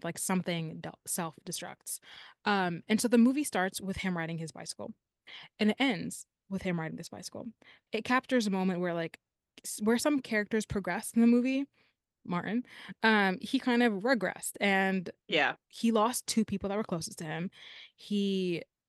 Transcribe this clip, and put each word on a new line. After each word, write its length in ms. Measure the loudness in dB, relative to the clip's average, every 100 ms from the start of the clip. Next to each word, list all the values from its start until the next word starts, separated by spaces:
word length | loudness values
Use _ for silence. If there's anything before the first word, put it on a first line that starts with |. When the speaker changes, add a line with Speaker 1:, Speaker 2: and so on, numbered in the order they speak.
Speaker 1:
like, 140 | -6 -6
something 640 | -2 0 0 -4 -6 -8
del-, 180 | -12 -12 -8
self-destructs. 920 | -6 -6 -10 -12 -10 -10 -14 -12 -14 -14 -20 -20 _
Um, 400 | 0 2 0 -2 0
and 120 | 0
so 80 | 6
the 100 | 6
movie 260 | 6 4
starts 360 | 0 0 -2 -2
with 180 | -6 -4
him 180 | -2 -2
riding 220 | -4 -6
his 140 | -8
bicycle, 420 | -10 -12 -10 -12 -14 _ _ -20 -20 -20 2
and 120 | 2
it 60 | 4
ends 460 | 0 0 -6 -10 -16 _ _
with 140 | -4
him 160 | -2 -2
riding 160 | -4 -8
this 120 | -12
bicycle. 400 | -14 -12 -12 -12 -16 -20 -20 _
It 120 | -6
captures 420 | 0 0 2 2 2
a 40 |
moment 300 | 2 0 0
where, 140 | -2
like, 240 | -2 -4 -8 _ _ _ -16
s-, 160 | -12 -2
where 160 | 2 2
some 220 | 2 0
characters 440 | 0 -2 0 -2
progressed 500 | 0 -4 -2 -4 0 6
in 40 |
the 60 | 6
movie, 400 | 6 4 0 -4 _ _ _ _ _
Martin, 400 | -4 -4 -2 -4 -4 -14 -16 0
um, 360 | 4 6 4 0
he 180 | -2 -2
kind 240 | 2 4
of 100 | 4 2
regressed, 520 | 0 0 0 -4 -10 -2
and 500 | 2 2 2 0 -4 -12 -2
Speaker 2:
Yeah. 300 | 2 2 0 _
Speaker 1:
he 220 | -2 2
lost 360 | 4 2 0 -2
two 160 | -2
people 240 | 0 -2 -2
that 80 | -4
were 80 |
closest 340 | -2 -4 -6 -8
to 60 |
him. 260 | -6 -6 -6 -10 -20 -20 -20 _
He, 640 | -4 0 0 0 -2 -4 -8 _